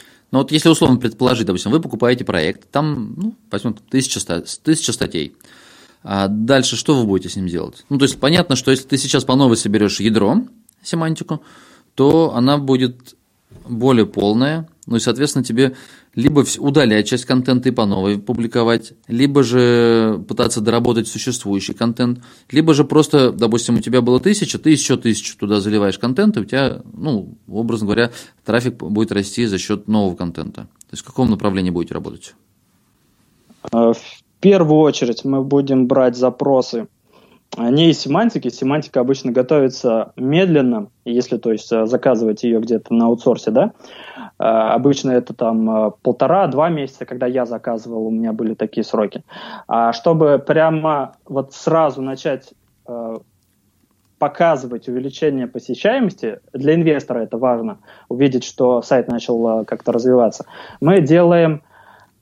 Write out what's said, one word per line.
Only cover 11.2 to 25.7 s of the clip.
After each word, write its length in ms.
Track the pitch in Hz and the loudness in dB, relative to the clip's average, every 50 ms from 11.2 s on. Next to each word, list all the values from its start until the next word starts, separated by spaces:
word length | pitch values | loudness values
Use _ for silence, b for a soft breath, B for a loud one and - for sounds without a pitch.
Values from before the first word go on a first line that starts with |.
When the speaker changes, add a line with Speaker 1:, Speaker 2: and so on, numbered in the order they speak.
| - - 156 151 b b b b b b b b b b _ | -6 -8 -8 -10 b b b b b b b b b b _
Speaker 1:
то 380 | - 135 143 151 165 165 151 113 | 2 4 4 6 4 4 2 0
она 240 | 120 120 135 147 147 | 0 2 2 2 0
будет 560 | 139 131 135 127 131 123 123 - - - - _ _ _ _ _ _ _ - - - - | 0 0 0 0 0 -2 -4 -6 -18 -20 -20 _ _ _ _ _ _ _ -20 -20 -14 -10
более 380 | 120 110 120 135 127 113 104 | -4 0 2 4 4 4 4
полная, 600 | - - 101 98 104 107 120 131 147 156 165 160 - _ _ _ | 2 0 0 0 2 2 2 0 0 -2 -4 -8 -10 _ _ _
ну 100 | - 120 | -4 -2
и, 40 | 113 | -2
соответственно, 440 | - 127 113 127 143 143 - 139 123 | 0 0 0 0 -2 -2 -2 -2 -4
тебе 300 | - 113 120 135 127 131 B B B B B B B B | -2 0 2 2 2 0 B B B B B B B B
либо 260 | 117 117 147 151 143 | -2 0 2 4 2
вс-, 180 | 123 - - - | 2 2 0 -4
удалять 480 | - 143 139 156 135 113 107 107 104 | -2 0 2 4 4 4 4 2 2
часть 180 | - 127 120 123 | 0 -2 -4 -2
контента 440 | - 135 127 123 139 127 123 127 131 | 0 -2 0 0 0 0 0 0 0
и 40 | 123 | 0
по 140 | 123 110 | 0 0
новой 320 | 101 98 95 95 101 104 101 | 0 0 -2 0 -2 -2 -2
публиковать, 760 | - - 123 120 113 110 - 120 117 113 117 113 - - - _ _ | -4 -4 -4 -4 -4 -2 0 0 2 2 2 0 -2 -6 -20 _ _
либо 360 | - 117 117 139 143 139 143 131 | -6 -2 0 2 2 4 4 2
же 800 | 113 123 127 123 120 120 120 117 117 113 113 113 110 107 - - | 4 4 4 4 4 4 4 4 4 4 4 2 0 0 -4 -6
пытаться 340 | - 104 - 120 120 - 120 | -6 -2 -2 -2 -2 -2 -2
доработать 460 | 107 117 113 120 120 120 117 117 117 | 0 0 2 2 2 2 0 0 -2
существующий 680 | - - 113 - 127 123 - - 104 101 98 - - - | -4 -6 -8 -6 -6 -6 -6 -4 -4 -4 -4 -4 -6 -6
контент, 460 | - 117 120 117 - 123 120 123 123 B B B B B B | -4 -4 -4 -2 -2 -2 -4 -4 -6 B B B B B B
либо 240 | - 147 160 165 151 | 0 2 4 4 4
же 100 | 139 147 | 4 4
просто, 460 | 135 143 151 151 151 - 143 131 120 | 4 4 2 2 4 4 4 4 4
допустим, 460 | 101 - 117 110 113 117 - - 120 | 2 0 0 0 0 0 0 0 -2
у 40 | 107 | -2
тебя 200 | - 117 120 127 | 0 0 0 2
было 180 | 120 123 127 127 | 2 4 2 2
тысяча, 400 | - 196 208 - 160 - - 104 | 2 2 0 0 -2 -4 -4 -2
ты 120 | - 160 | 2 2
ещё 260 | 156 135 - - 131 | 2 2 2 0 -2
тысячу 400 | 120 - 117 107 - - - - - | 0 0 -2 -2 -2 -4 -10 -10 -6
туда 220 | 107 101 107 104 | -4 0 0 0
заливаешь 380 | 95 107 | 0 0